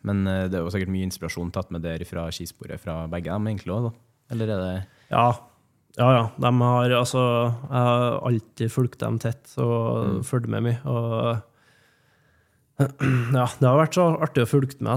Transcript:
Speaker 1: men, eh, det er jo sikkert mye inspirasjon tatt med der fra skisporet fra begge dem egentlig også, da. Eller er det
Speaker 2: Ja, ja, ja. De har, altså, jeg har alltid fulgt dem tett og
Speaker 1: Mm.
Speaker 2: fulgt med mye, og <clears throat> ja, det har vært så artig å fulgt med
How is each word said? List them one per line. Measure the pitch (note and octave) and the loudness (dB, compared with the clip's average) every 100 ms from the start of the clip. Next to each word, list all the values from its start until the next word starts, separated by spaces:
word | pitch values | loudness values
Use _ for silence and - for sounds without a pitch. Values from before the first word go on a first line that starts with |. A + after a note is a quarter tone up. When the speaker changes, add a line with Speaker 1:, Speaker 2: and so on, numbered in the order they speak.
Speaker 1:
men, | G#2 G2+ F#2+ | -4 0 0
eh, | F#2+ F#2 | 0 -2
det | F#2 | -2
er | |
jo | E2+ | -2
sikkert | G2 F#2 | -2 -2
mye | F#2+ F#2 | -2 -4
inspirasjon | - E2+ - F2 | -6 -8 -6 -6
tatt | F#2+ F2+ | -6 -6
med | E2+ | -8
der | E2 E2 | -6 -8
fra | F2 F2 E2 | -8 -8 -8
skisporet | - E2+ - F2 E2 | -8 -12 -14 -14 -12
fra | E2+ E2 D#2+ | -8 -8 -6
begge | F2 | -8
dem | E2 G2+ G#2+ | -6 -4 -4
egentlig | G2+ - | -6 -4
også, | G2+ A#2+ | -4 -4
da. | - _ _ - | -6 _ _ -10
Eller | A#2 | -6
er | A2 G2 | -4 -2
det | F#2 F#2 F#2+ _ - | -4 -6 -8 _ -2
Speaker 2:
Ja, | A2+ A#2+ A#2 - _ _ _ _ - | 2 2 0 -8 _ _ _ _ 2
ja, | B2 | 4
ja. | B2 A2 - | 4 2 0
De | B2+ B2 | 2 4
har, | B2 B2 B2 | 4 2 2
altså, | B2 A#2+ C3 B2 A#2+ A#2+ A#2+ | 2 2 2 2 2 0 -2
jeg | C#3 | -2
har | B2 B2 A#2+ B2 - | 0 2 2 2 0
alltid | B2 A2+ - - A2+ | 0 -2 -2 -6 -2
fulgt | C3 B2 - | 0 -2 -2
dem | A2 A2+ | -4 -2
tett | A#2 - - - | -2 -6 -8 -4
og | A#2+ A#2 A#2 A#2 A#2+ | 0 0 -2 -2 -2
Speaker 1:
Mm. | - | -2
Speaker 2:
fulgt | C3 B2+ A#2 | -2 -2 -2
med | G#2+ | -2
mye, | A#2 A#2 | -2 -2
og | C#3 A#2+ A#2 A2+ A#2+ A2+ - _ _ _ _ _ _ _ _ _ _ _ _ | -2 -2 -2 -2 -2 -2 -6 _ _ _ _ _ _ _ _ _ _ _ _
<clears throat> | - | -2
ja, | C3+ - C3+ B2+ A#2+ C3 B2 | -2 0 0 2 2 2 2
det | - B2+ | 4 6
har | C#3 | 6
vært | D#3 | 4
så | F3+ E3+ D#3+ | 4 2 2
artig | D#3 C#3 | 0 0
å | A#2 | 2
fulgt | C#3+ C3 - | 2 2 -2
med | A2 | -2